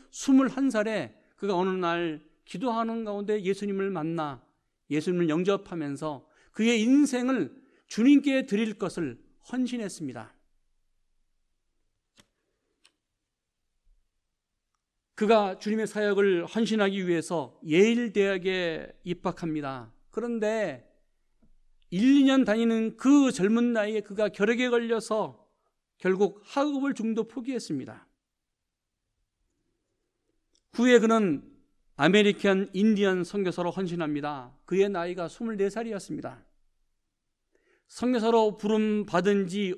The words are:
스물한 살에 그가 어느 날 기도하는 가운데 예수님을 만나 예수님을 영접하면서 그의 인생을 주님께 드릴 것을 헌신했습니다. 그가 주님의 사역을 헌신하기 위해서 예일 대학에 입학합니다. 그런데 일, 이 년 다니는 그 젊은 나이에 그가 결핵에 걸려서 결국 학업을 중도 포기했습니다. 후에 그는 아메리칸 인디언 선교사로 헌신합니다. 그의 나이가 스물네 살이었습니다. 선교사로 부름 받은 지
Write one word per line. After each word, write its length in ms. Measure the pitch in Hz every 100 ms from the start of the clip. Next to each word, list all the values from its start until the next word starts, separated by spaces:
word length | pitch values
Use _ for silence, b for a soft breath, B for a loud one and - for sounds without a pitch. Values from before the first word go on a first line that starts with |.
| B
스물한 600 | - - 262 262 - 269
살에 480 | 220 214 208 117 b b _
그가 200 | 202 175
어느 140 | 190
날 520 | 185 175 170 170 151 - _
기도하는 600 | _ 180 247 226 226 226
가운데 380 | 214 202 202 214
예수님을 480 | 185 196 202 196 196
만나 540 | 180 160 165 151 127 _ _ _ _ _
예수님을 400 | 147 170 180 170
영접하면서 960 | 156 180 196 196 170 143 139 156 135 b b b
그의 300 | - 226 233
인생을 760 | 226 277 277 247 247 254 131 b b b b
주님께 580 | 202 247 285 277 269 -
드릴 280 | 202 220
것을 440 | 208 185 - 143 117 _ _ -
헌신했습니다. 840 | 254 247 247 202 - 143 120 107 _ _ _ _ _ _ _ _ _ _ _ _ _ _ _ _ _ _ _ _ _ _ _ _ _ _ _ _ _ _ _ _ _ _ _ _ _ _ _ _ _ _ _ _ _ _ _ _
그가 440 | - 214 220 196 185
주님의 280 | 208 220 208
사역을 600 | 208 208 196 202 175 170
헌신하기 600 | 220 208 220 196 196 180
위해서 520 | 170 151 170 127 - 165
예일 460 | 160 220 233 240
대학에 800 | 202 196 190 185 185 170 156 135 -
입학합니다. 880 | 175 175 190 - 170 151 139 131 113 _ _
그런데 760 | 214 240 233 214 220 190 123 - _ _ _ _ _ _ _ _ _ _
일, 260 | 180 254 285
이 80 |
년 200 | 269 269
다니는 520 | 226 220 233 226 220 220
그 360 | 262 285 262
젊은 420 | - 196 226 240
나이에 260 | 226 208 214
그가 300 | 208 202 208
결핵에 400 | - 208 240 254
걸려서 760 | 240 233 226 214 220 156 120 _ _ _ _ _ _
결국 420 | 185 190 196 -
학업을 520 | - 277 294 277 277
중도 340 | 233 220 226 220
포기했습니다. 800 | 277 233 247 - 143 117 113 _ _ _ _ _ _ _ _ _ _ _ _ _ _ _ _ _ _ _ _ _ _ _ _ _ _ _
후에 260 | - 247 240
그는 480 | 226 226 196 139 - _ _ _ _ -
아메리칸 760 | 151 208 208 196 202 190 196
인디언 520 | 180 220 202 196 185
선교사로 460 | 170 202 180 165 175
헌신합니다. 840 | 170 185 175 151 147 147 143 123 -
그의 240 | - 180 202
나이가 400 | 185 175 180 165
스물네 400 | - 226 214 196
살이었습니다. 720 | 220 233 202 - 147 127 - _ _ _ _ _ _ _ _ _ _ _ _ _ _ _
선교사로 680 | - 247 247 226 226 214 -
부름 480 | 208 220 214 214
받은 420 | 202 170 190 202 185
지 260 | 202 190